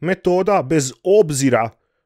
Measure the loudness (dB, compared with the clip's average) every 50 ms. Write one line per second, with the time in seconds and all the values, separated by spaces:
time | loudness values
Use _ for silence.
0 | -6 -6 -6 -2 -2 -2 0 0 0 0 0 -2 0 0 -2 -2 -2 -4 -10 _
1 | -2 2 4 4 2 2 0 -2 0 0 0 0 -2 -4 _ _ _ _ _ _
2 | _